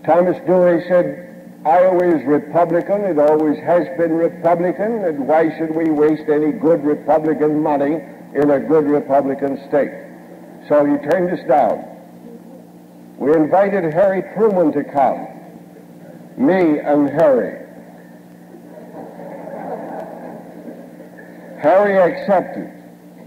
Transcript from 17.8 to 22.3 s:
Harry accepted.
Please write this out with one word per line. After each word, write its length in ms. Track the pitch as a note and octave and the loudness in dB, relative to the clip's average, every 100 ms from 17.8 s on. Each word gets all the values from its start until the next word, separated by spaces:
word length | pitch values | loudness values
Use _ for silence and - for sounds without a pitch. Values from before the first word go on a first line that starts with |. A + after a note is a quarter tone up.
| - - - - - - - - - - - - - - - - - - - - - - - - - - - - - - - - - - - - - - | -20 -20 -20 -20 -20 -20 -20 -20 -20 -20 -18 -18 -18 -16 -16 -14 -14 -12 -10 -10 -10 -12 -14 -16 -16 -16 -18 -20 -18 -18 -20 -20 -20 -20 -20 -20 -20 -4
Harry 380 | D3 F#3 G3+ F#3+ | 2 4 4 2
accepted. 760 | E3+ - G3 | 2 0 0